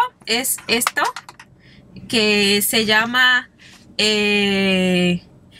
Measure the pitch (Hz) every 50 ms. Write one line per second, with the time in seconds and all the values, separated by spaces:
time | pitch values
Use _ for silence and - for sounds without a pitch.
0 | 480 494 - _ - - 220 240 262 - - - - - 226 240 - - - 381
1 | 381 - - - - - - - - - - _ - - - - - - - -
2 | - - 254 226 214 214 208 208 202 196 202 208 208 - 254 226 214 208 214 214
3 | 226 233 247 254 254 254 247 247 254 - _ _ - - - - - - - -
4 | 208 214 214 208 208 208 208 208 202 202 196 196 196 190 190 185 185 185 180 175
5 | 180 180 180 175 - - - - - - -